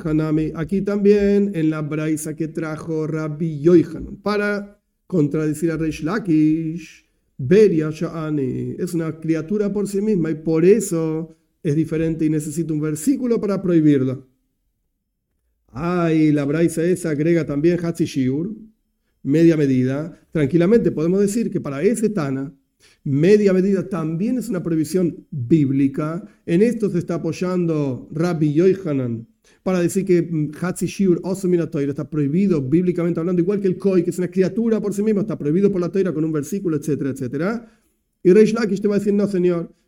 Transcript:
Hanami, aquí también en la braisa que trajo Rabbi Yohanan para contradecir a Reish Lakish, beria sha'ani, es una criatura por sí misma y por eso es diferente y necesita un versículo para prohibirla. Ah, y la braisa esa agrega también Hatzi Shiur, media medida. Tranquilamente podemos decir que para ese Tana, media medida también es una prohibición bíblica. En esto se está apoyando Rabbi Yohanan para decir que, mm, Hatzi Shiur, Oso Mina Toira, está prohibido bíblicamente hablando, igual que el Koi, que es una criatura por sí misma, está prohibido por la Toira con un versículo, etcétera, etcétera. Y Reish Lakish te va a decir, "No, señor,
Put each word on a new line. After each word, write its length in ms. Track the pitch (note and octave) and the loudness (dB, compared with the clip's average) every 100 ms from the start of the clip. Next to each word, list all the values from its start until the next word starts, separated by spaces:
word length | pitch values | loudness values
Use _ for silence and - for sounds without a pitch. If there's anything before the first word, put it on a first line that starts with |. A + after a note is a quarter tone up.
Hanami, 480 | E3+ D#3 D#3 D#3 D#3 | -2 0 0 0 -2
aquí 280 | E3 D#3+ G3 | -4 -4 -2
también 680 | G3 G#3 G3+ G#3 G3+ G3+ G3+ | -2 2 4 4 4 2 0
en 160 | E3+ D#3 | 0 -2
la 100 | D#3 | -2
braisa 560 | D3+ D3+ D#3 D#3 D#3 D3+ | -4 -4 -4 -4 -6 -8
que 120 | D#3+ | -6
trajo 580 | D#3 D#3+ D#3 E3+ D#3+ D3+ | -6 -8 -8 -6 -6 -4
Rabbi 560 | D#3 D#3 D3 E3 D3+ | -4 -6 -4 -6 0
Yohanan 540 | D#3 F3 - - - - | 6 6 6 -4 -12 -8
para 680 | - G#3 G#3 G#3 G3+ - _ _ - | -4 -2 0 -2 -6 -18 _ _ -4
contradecir 640 | F#3 D3 D#3 D#3 D3+ E3+ | 0 0 0 -2 -2 -2
a 80 | D#3+ | -2
Reish 240 | D#3+ D3+ | -4 -4
Lakish, 1040 | D#3 G#3+ F#3 D#3 D#3 D#3 D#3+ E3+ - - _ _ _ - | -4 -4 0 2 4 2 -2 -8 -12 -20 _ _ _ -8
beria 500 | C3 F#3+ G#3 E3 D#3 | 2 6 6 4 -2
sha'ani, 880 | D#3 E3+ E3 D#3 D3+ B2+ B2+ B2 - | -4 -6 -6 -4 -2 -2 -4 -6 -6
es 140 | F3+ | -6
una 260 | E3+ D#3+ D#3 | -4 -4 -6
criatura 540 | D#3+ D#3+ D#3 G#3 G3+ | -4 -4 -2 -2 -2
por 160 | G3 G3 | -2 -4
sí 140 | G3 | -2
misma 280 | G#3+ G3+ D#3+ | 0 0 0
y 40 | |
por 320 | D3+ D#3+ D#3+ E3+ | -4 -2 2 6
eso 680 | A3 - E3 D#3+ D#3 E3 - _ _ | 4 2 -2 -2 -4 -8 -14 _ _
es 120 | E3+ | -2
diferente 520 | D3 D#3+ D#3+ E3 E3 D#3 | 0 0 -2 -2 -2 0
y 20 | |
necesita 460 | D#3 D#3 D3 D#3 | -2 -4 -6 -4
un 60 | D3+ | -4
versículo 600 | D#3 D3+ - C4 B3 A3+ | -4 -4 -2 0 0 -2
para 220 | G#3+ F#3+ | -2 -2
prohibirla. 600 | F3+ E3+ D3+ C#3+ C3 B2+ - _ _ _ _ _ _ _ _ _ _ _ _ _ _ - | 2 4 4 4 2 -4 -12 _ _ _ _ _ _ _ _ _ _ _ _ _ _ -8
Ah, 360 | E3+ F3+ E3 | -2 0 2
y 180 | D#3+ D#3 | 4 4
la 140 | D3 | 2
braisa 400 | C#3+ D#3 E3+ E3 | 2 2 2 2
esa 260 | E3 F3+ E3 | 0 0 -2
agrega 340 | D3 D#3 E3+ | 0 2 2
también 400 | C#3+ C#3+ D#3+ F3 | 0 0 2 2
Hatzi 200 | E3+ E3 | -2 -2
Shiur, 500 | D#3+ - B2+ C#3 F#3 G#3+ - _ _ _ _ _ | -2 0 -2 -2 -4 -10 -18 _ _ _ _ _
media 320 | - D3 E3 D#3+ | 0 4 6 4
medida. 600 | C#3+ C3 B2+ C#3 D#3+ - _ | 2 2 0 -2 -8 -12 _
Tranquilamente 640 | E3 C#3 E3 F3 A3+ F#3 | -2 2 2 4 4 4
podemos 260 | C#3+ D#3+ F#3+ | 0 0 2
decir 320 | G3+ G#3+ G#3+ | 0 0 -2
que 100 | F3 | -4
para 220 | C#3+ C#3 | -6 0
ese 280 | F3+ A#3+ G#3+ | 0 2 -2
Tana, 440 | G#3 C#3+ C3+ C#3 - _ _ _ _ | -2 -4 -4 -8 -12 _ _ _ _
media 500 | D#3+ C3+ E3+ G#3+ G3+ | -2 2 6 6 6
medida 360 | F#3 F#3+ F#3+ - | 2 2 0 -2
también 500 | E3+ D#3+ D#3+ G#3+ B3+ | -6 -4 -4 -4 -4
es 100 | F#3+ | -4
una 140 | F#3+ | -6
prohibición 640 | D#3+ D#3+ D#3 F#3 F3 - - | -2 -2 0 0 -2 -4 -10
bíblica. 920 | C#3+ A#2 E3 C#3 C3+ C#3 C#3 D3+ E3 - _ - | -6 2 2 4 2 0 0 -6 -6 -12 _ -2
En 160 | E3+ | 2
esto 260 | A#3 A3+ G#3 | 2 2 -2
se 80 | F3 | -2
está 180 | - E3+ | -4 -4
apoyando 920 | E3 D3+ F3+ F3+ E3+ D#3 C#3+ B2+ - | -4 -4 -4 -2 0 0 -2 -4 -8
Rabbi 400 | D3+ F3 E3+ D#3 | -4 -2 0 0
Yohanan 720 | C#3+ F#3+ F#3+ E3 C#3 B2 A#2 A#2+ _ _ _ | 4 4 2 -2 -4 -2 -6 -10 _ _ _
para 160 | - F#3 | -2 0
decir 240 | F3 G3 | 0 0
que, 180 | G3 F3 | 2 2
mm, 300 | E3+ E3 D3 - | 2 -2 -4 -4
Hatzi 260 | F3 F3+ E3+ | -6 -4 -6
Shiur, 320 | - G3 E3 | 0 2 2
Oso 240 | F3 F#3+ F#3 | 0 -4 0
Mina 200 | F3+ D#3+ | 0 0
Toira, 220 | D#3+ C#3 | -2 -4
está 180 | C#3+ D3 | -4 -6
prohibido 540 | D3+ C#3+ E3 G3 E3 | -2 -2 0 0 0
bíblicamente 560 | C3 D#3+ F3+ E3+ E3+ E3 | 0 0 0 0 -2 -2
hablando, 240 | E3 F3+ | -2 0
igual 180 | E3 G#3 | 0 0
que 60 | G3 | 0
el 100 | F3 | 0
Koi, 280 | G3 F#3 | 2 2
que 60 | F3 | 0
es 80 | E3+ | -2
una 100 | F3 | -2
criatura 520 | F#3+ F#3 - A3+ G#3+ | 0 0 0 0 0
por 140 | G3+ | -2
sí 80 | F#3+ | -2
misma, 200 | G#3+ G3+ | 0 0
está 140 | D#3 D3+ | -2 -4
prohibido 360 | D3 E3 G3+ | -2 2 2
por 80 | F#3+ | 0
la 100 | E3+ | -2
Toira 240 | F#3 F#3 | -2 -2
con 100 | D#3 | -2
un 60 | D#3+ | -2
versículo, 460 | D#3 C#3+ G3 F#3+ D3+ | -2 -4 -4 -2 -4
etcétera, 340 | D3+ C#3+ C3+ | -2 -4 -4
etcétera. 720 | C3 B2 C#3 F3 A#3 - _ _ _ _ _ | -6 -6 -4 -4 -6 -10 _ _ _ _ _
Y 100 | F3+ | 6
Reish 220 | G3 G#3+ | 8 6
Lakish 260 | A3+ A3 F#3+ | 4 -2 -2
te 60 | G#3 | 0
va 80 | |
a 40 | G3+ | 0
decir, 120 | G#3 | 2
"No, 140 | G3+ G3+ | 0 2
señor, 480 | G3 F3+ E3+ E3 _ | 2 0 0 -4 _